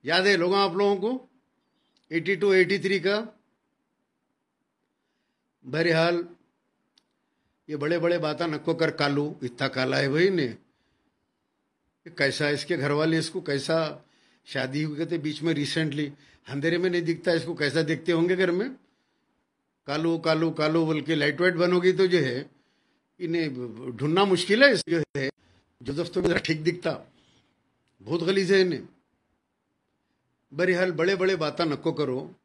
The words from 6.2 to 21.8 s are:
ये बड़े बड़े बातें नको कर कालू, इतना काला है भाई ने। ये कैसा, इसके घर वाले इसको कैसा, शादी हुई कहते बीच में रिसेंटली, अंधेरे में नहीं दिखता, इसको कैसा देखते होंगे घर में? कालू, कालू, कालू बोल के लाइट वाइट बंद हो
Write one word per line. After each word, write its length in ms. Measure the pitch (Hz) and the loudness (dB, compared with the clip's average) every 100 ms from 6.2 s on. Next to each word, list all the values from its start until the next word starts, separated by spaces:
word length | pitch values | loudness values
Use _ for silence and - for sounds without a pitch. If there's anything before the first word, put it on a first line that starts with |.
| 175 - _ _ _ _ _ _ _ _ _ _ _ _ - | -4 -16 _ _ _ _ _ _ _ _ _ _ _ _ -10
ये 60 | 147 | -4
बड़े 220 | 147 170 | 0 2
बड़े 180 | 170 175 | 2 2
बातें 300 | 156 151 170 | 0 -2 -2
नको 260 | 151 170 | -2 -2
कर 180 | 165 156 | 0 0
कालू, 440 | - 143 143 147 - | 2 2 2 -2 -6
इतना 240 | 127 - 135 | -10 -4 -4
काला 300 | 131 131 135 | 0 0 0
है 120 | 139 | 0
भाई 200 | 147 185 | 2 2
ने। 160 | 180 127 | 2 -2
ये 1600 | 110 _ _ _ _ _ _ _ _ _ _ _ _ _ _ 170 | -6 _ _ _ _ _ _ _ _ _ _ _ _ _ _ -20
कैसा, 400 | 165 139 123 147 | -2 -2 0 -2
इसके 280 | 143 - 165 | -2 -4 -4
घर 140 | 143 | 0
वाले 280 | 147 160 160 | 0 0 0
इसको 220 | 160 185 | -2 -8
कैसा, 640 | - 139 139 160 156 147 _ _ _ _ - | -6 -6 -2 -2 -2 -8 _ _ _ _ -10
शादी 380 | 135 131 143 | -6 -4 -4
हुई 140 | 151 147 | -6 -6
कहते 200 | 165 165 | -6 -4
बीच 240 | 147 151 | -6 -4
में 120 | 160 | -2
रिसेंटली, 580 | 151 143 165 160 139 147 147 - _ - | -2 -2 -2 -4 -4 -8 -10 -20 _ -12
अंधेरे 300 | 139 156 170 | -4 -2 0
में 120 | 180 | 0
नहीं 120 | 175 | -2
दिखता, 320 | 160 165 - | -2 -2 0
इसको 220 | 170 165 160 | 0 -2 -2
कैसा 260 | 147 143 | 0 0
देखते 300 | 151 160 - | 0 -2 0
होंगे 240 | 165 175 185 | 2 2 2
घर 160 | 185 | 2
में? 240 | 175 247 262 _ _ _ _ _ _ _ _ _ _ - | 0 -4 -8 _ _ _ _ _ _ _ _ _ _ -6
कालू, 300 | 147 165 165 | -2 0 0
कालू, 340 | 165 160 165 | 2 2 2
कालू 340 | 160 151 165 160 | 0 0 2 2
बोल 160 | 156 | -2
के 140 | 143 160 | 0 0
लाइट 260 | 143 143 | 0 2
वाइट 140 | 180 170 | 0 2
बंद 180 | 175 | 2
हो 80 | 180 | 4